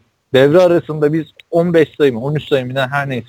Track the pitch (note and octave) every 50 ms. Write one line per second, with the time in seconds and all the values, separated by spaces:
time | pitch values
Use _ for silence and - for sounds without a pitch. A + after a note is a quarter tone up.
0 | _ _ _ _ _ _ - B2+ C3+ C#3+ D3 F#3 F#3 F3+ E3+ E3+ - - D#3 D#3
1 | D3 D3 D3+ D#3+ D3+ - _ _ _ _ - E3+ E3+ F3+ E3 E3 D3 - - -
2 | D3+ C#3 A#2+ A2 B2 C#3+ D3+ D3 - - D3 C3+ B2+ B2+ B2+ C3+ C3+ B2 C#3 C#3+
3 | C#3 C#3 C3 A#2+ A2+